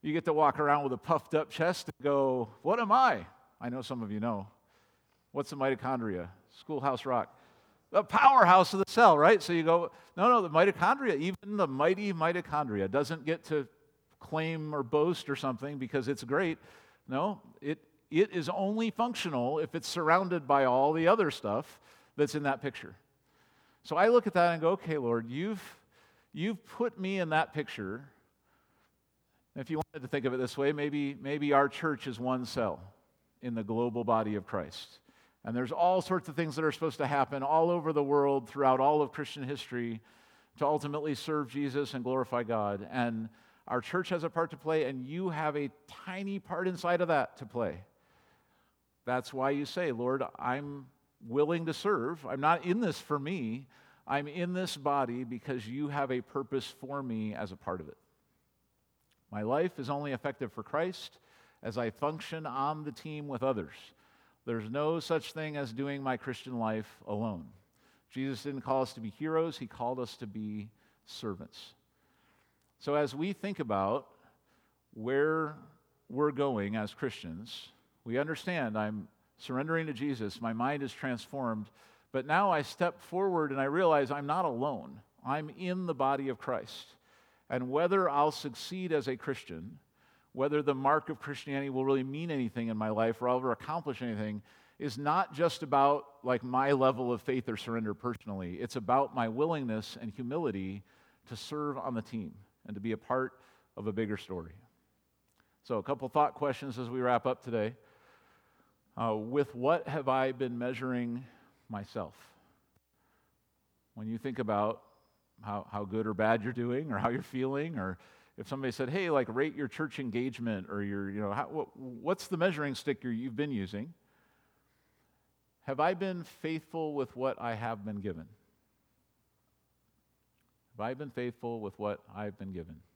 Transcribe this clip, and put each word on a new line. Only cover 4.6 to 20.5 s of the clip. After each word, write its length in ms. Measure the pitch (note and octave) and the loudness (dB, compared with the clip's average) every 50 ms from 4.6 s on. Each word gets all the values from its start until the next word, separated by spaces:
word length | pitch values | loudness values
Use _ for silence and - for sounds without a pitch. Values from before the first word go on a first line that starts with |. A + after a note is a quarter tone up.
| _ _ _ _ _ _ _ _ _ _ _ _ _ _ | _ _ _ _ _ _ _ _ _ _ _ _ _ _
What's 200 | - C#3+ C#3 - | -6 -6 -4 -4
the 60 | D3+ | -2
mitochondria? 720 | C#3+ C3+ C3+ C3 A2 - C3 C3 B2 A2+ G#2+ F#2 F2 E2+ F#2 - - _ _ | 0 0 0 0 0 -2 -2 -2 -2 -2 -2 -4 -4 -6 -8 -12 -20 _ _
Schoolhouse 560 | - - - - C#3 C#3 C3+ C#3+ B2+ A#2+ - | -20 -20 -10 -8 -6 -2 0 0 -2 -2 -2
Rock. 300 | C3+ B2+ A#2 - - - - - - _ _ _ _ _ _ _ _ | 0 0 0 0 -2 -8 -20 -20 -20 _ _ _ _ _ _ _ _
The 120 | - - - | 2 2 2
powerhouse 720 | - D3 E3+ - C4+ C4+ B3 G3 F3 F3+ F#3+ F3 - - | 4 4 8 8 10 10 12 12 12 12 10 10 6 4
of 60 | F#3+ | 0
the 120 | G3 - | 0 2
cell, 260 | - A#3 A#3+ G3 D#3+ | 6 10 10 10 10
right? 240 | D3 D3+ G3 A3+ G3 | 10 10 8 8 6
So 120 | - - F3 | 4 0 0
you 100 | E3 D#3+ | 2 4
go, 280 | E3 E3+ F3 E3+ - - - - - _ | 6 6 4 4 0 -6 -14 -20 -12 _
"No, 140 | F3 G3 B3 | 2 6 6
no, 120 | B3 A#3 | 6 6
the 80 | F#3 E3 | 4 4
mitochondria, 680 | D3 D#3+ F#3 G3+ - - F3 G#3 C4 C#4 C4+ A3+ D#3+ | 6 6 6 6 6 4 4 4 4 4 2 0 0
even 420 | C#3 D#3+ F#3 F#3 - - G3+ G#3 | 2 0 -2 -2 -4 -8 -4 0
the 100 | G3+ F#3 | 0 0
mighty 460 | C#3 C3 C3+ D3 F3 F#3+ G3 G#3 G3+ F3+ | 2 2 4 4 4 4 2 0 -2 0
mitochondria 800 | E3 D#3 E3+ F3 F3 E3+ - D3+ D3+ D3 A#2+ G#2 G2+ F#2+ F#2+ | 2 2 2 2 0 -4 -2 -2 -2 0 0 0 0 0 2
doesn't 340 | A2 C#3+ C#3+ C3 E3 - C3 | 2 0 0 0 -2 -4 -2
get 200 | D#3 E3 E3 - | -4 -4 -4 -2
to 220 | - D#3 D3 C3+ - _ _ _ _ _ _ _ _ _ _ | -2 -2 -2 -2 -4 _ _ _ _ _ _ _ _ _ _
claim 540 | - - D#3 D#3 D#3+ D#3+ E3 D#3 D3+ D3+ D3+ | -10 -4 -4 -2 -2 -2 -2 -4 -4 -4 -2
or 80 | C#3+ C3+ | -4 -2
boast 460 | A#2 D3+ D3 D3+ F3 E3+ - - C#3+ | 2 4 4 4 4 2 0 -2 -4
or 60 | C#3 | -4
something 420 | - D3 C3+ B2 A2 C#3 C#3+ D3 | -2 0 -2 -2 -2 -6 -8 -6
because 300 | C3 C3 A2+ - C3+ A#2 | -6 -6 -2 -2 -2 0
it's 160 | B2+ C#3+ - - | 0 -4 -4 -2
great." 360 | A#2+ C#3 E3+ F#3+ E3 D#3+ - - - - - - - _ _ _ | 0 0 2 2 0 -2 -4 -10 -20 -20 -20 -20 -20 _ _ _
No, 340 | - C3 C#3 E3+ G#3+ G3 - - - - - | -4 -2 -2 0 -2 -4 -6 -12 -20 -20 -8
it, 180 | - C#3+ D#3 - _ _ _ _ _ _ | -6 -6 -6 -6 _ _ _ _ _ _
it 200 | D#3 E3 G#3 - | 4 4 4 4
is 180 | F#3 F3 D3 E3+ | 2 -2 -2 -2
only 420 | F3 F#3 F#3+ G3 G#3+ A3 A3+ A3 | -2 -2 -2 0 0 0 0 0
functional 680 | - - A#3 B3 A#3 - - F3 C#3+ B2 A#2+ B2+ D3+ D3+ | 0 0 -2 -2 -2 -4 -4 -2 0 0 0 0 0 0
if 140 | D#3+ - - | -2 -2 -4
it's 140 | E3+ - | -6 -6
surrounded 600 | - - F3 D#3+ D#3 E3+ F#3 F#3+ F3 F3 E3 C#3 | -4 -4 0 6 6 6 6 6 2 0 -2 4
by 180 | B2+ | 4